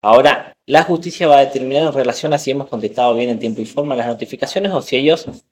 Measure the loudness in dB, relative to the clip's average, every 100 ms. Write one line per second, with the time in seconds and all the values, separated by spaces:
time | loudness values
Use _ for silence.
0 | 6 6 6 2 -6 _ 2 2 2 -2
1 | -4 -2 4 6 4 0 -2 0 0 0
2 | -2 -2 -2 -2 -2 -6 -6 -6 -6 0
3 | 0 0 -2 -4 -6 -6 -8 -6 -4 -4
4 | -4 -6 -8 -8 -6 -4 -2 -4 -2 0
5 | 2 0 -2 -18 _